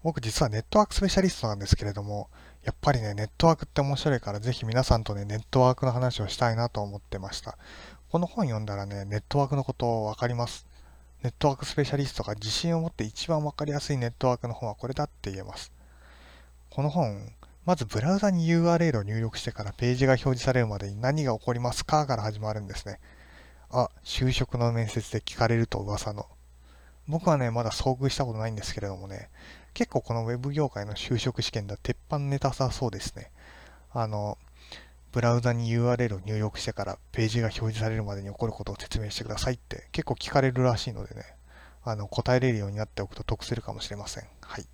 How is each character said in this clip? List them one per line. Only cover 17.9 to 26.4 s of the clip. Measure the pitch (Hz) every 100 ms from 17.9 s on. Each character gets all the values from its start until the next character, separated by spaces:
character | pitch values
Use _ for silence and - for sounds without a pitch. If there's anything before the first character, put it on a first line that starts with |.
| 110
ラ | 135 190
ウ |
ザ | 202
に | 180 165
ユ | 170 170
ー |
ア |
ー | 170
ル |
エ | 165
ル | 120
を |
入 | 101 110
力 | 113 -
し |
て | -
か | -
ら | 101
ペ | - 120
ー |
ジ | 123
が | 131
表 | 127
示 | 139 123
さ | 131
れ | 127
る | 113
ま | 101
で | 101
に | 101
何 | 123 151
が | 139 110
起 |
こ | -
り | 120
ま | 123
す | - -
か | 156 143
か | 117
ら |
始 | 110 104
ま | 107
る | 107
ん | 98
で |
す | - 104
ね。 | 95 - - - - - - -
あ、 | 127 120 -
就 | - - 127
職 | - 127 123
の | 120
面 | 117 110
接 | - -
で | 113
聞 | - -
か | 117
れ | 117
る | 117
と | 104
噂 | 101 104 -
の。 | 104 - -